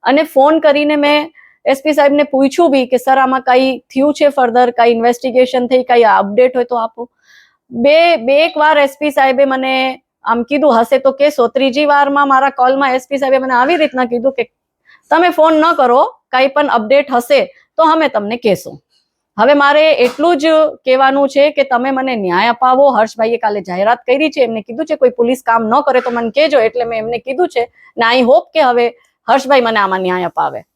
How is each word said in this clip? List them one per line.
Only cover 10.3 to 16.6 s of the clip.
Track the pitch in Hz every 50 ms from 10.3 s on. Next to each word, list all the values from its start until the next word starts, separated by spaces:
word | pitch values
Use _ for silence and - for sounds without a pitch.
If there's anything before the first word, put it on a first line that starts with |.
| 226 233 240
કીધું | _ 277 262 269 302 240 226
હશે | 233 - 277 254
તો | 262 269
કહેશો. | 262 269 285 294 294 - 240 233
ત્રીજી | - 269 269 269 233 277 302
વારમાં | 285 285 285 285 277 277 285 285 277
મારા | 269 262 269 277
કોલમાં | 269 269 247 254 269 269 277 269 254
એસ | 262 254 _
પી | 277 277
સાહેબે | 277 269 262 262
મને | 262 262 262
આવી | 240 247 277 349
રીતના | 330 311 294 - 254 254
કીધું | 233 240 240 226 269
કે | 269 269 226 - _ _ _ _ _ _ _ _ _ _ _ _
તમે | - 320 349 349
ફોન | 339 339 311 320 320
ન | 311 302 330 339
કરો, | 302 269 240 240 254 311 466 508 _ _ _
કાંઈ | - 254 262 277
પણ | 269 294